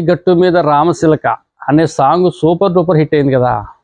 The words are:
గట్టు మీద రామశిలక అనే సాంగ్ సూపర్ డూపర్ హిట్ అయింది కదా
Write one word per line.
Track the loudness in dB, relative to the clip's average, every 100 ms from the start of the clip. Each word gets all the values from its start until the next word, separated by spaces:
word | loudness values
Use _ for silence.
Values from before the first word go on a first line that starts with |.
గట్టు | 0 -2 0
మీద | 2 2 2
రామశిలక | 2 0 0 0 0 0 -2 -6 _ -12
అనే | -2 0 0
సాంగ్ | 0 0 0 -2
సూపర్ | 0 -2 0 0
డూపర్ | 0 0 0
హిట్ | 0 0
అయింది | 0
కదా | 0 0 -4 -8 -18